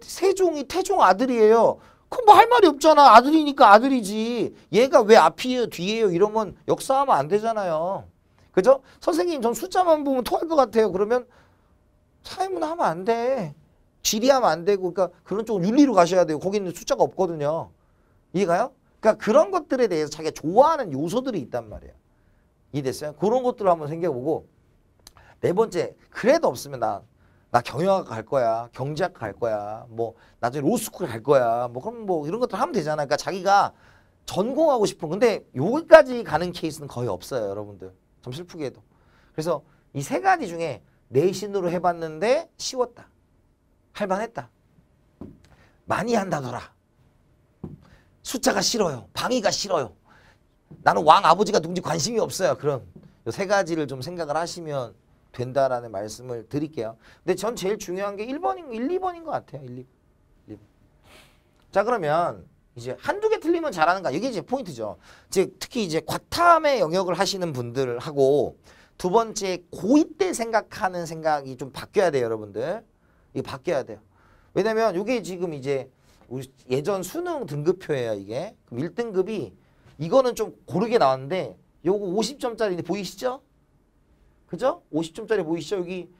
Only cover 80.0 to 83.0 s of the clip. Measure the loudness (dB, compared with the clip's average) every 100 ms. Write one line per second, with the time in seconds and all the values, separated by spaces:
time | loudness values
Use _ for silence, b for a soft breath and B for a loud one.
80 | 0 2 2 -2 -8 -10 -6 -2 0 2
81 | 2 0 -4 -6 -6 -12 _ _ -2 -2
82 | -2 -4 -4 -4 -8 -4 -4 -4 -6 -6